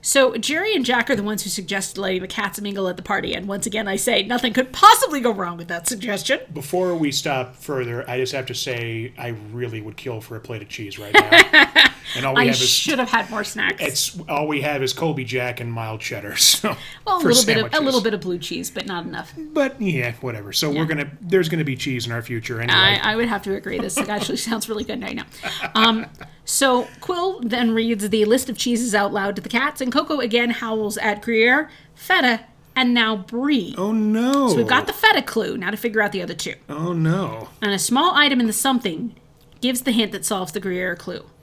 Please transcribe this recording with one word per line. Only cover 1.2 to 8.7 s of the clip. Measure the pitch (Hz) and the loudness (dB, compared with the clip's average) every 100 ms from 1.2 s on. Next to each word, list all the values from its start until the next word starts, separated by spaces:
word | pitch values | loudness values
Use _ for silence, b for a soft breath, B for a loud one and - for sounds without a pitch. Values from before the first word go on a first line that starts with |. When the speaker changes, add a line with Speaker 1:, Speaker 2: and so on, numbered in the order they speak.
Speaker 1:
ones | 202 214 | 0 -4
who | 202 | -4
suggested | - 185 196 190 - | -6 -4 -4 -4 -4
letting | 196 185 | -2 -2
the | 185 | -4
cats | - 202 - | -6 -6 -6
mingle | 202 202 190 | -6 -2 -4
at | 180 | -4
the | |
party, | 185 196 185 | -4 -4 -2
and | - 190 | -6 -4
once | 196 - | -4 -4
again | 202 208 | -4 -2
I | 196 | -2
say | - 226 | 2 0
nothing | 208 240 240 | 2 0 0
could | 247 262 | 0 -2
possibly | - 415 453 523 294 | 8 10 10 6 2
go | 240 | 0
wrong | 196 175 170 | 0 -4 -6
with | 170 | -8
that | 170 170 | -4 -4
suggestion. | 226 185 196 - 269 - | -4 -4 -4 0 -2 -2
Speaker 2:
Before | 147 - 180 185 | -12 -2 0 0
we | 170 151 | 2 0
stop | 135 156 135 127 - | 0 0 -2 -2 -8
further, | - 139 120 120 135 | -4 -2 -2 -4 -4
I | 123 | -2
just | 127 | -2
have | 139 127 | -2 -6
to | |
say | 123 - | -6 -4